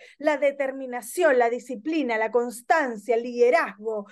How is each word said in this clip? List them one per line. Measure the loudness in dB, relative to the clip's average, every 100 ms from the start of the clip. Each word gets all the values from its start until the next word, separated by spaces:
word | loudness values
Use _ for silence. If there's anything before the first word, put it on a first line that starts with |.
| -10 -4
la | -2 0
determinación, | 0 0 -4 -6 -8 -10 -8 0 4 4
la | 2
disciplina, | 0 -6 -8 -4 -2 -2 -2
la | 0
constancia, | 0 -2 -4 0 2 2 -4 -2 -2
el |
liderazgo. | -2 2 4 4 0 -6 -8 -8 -10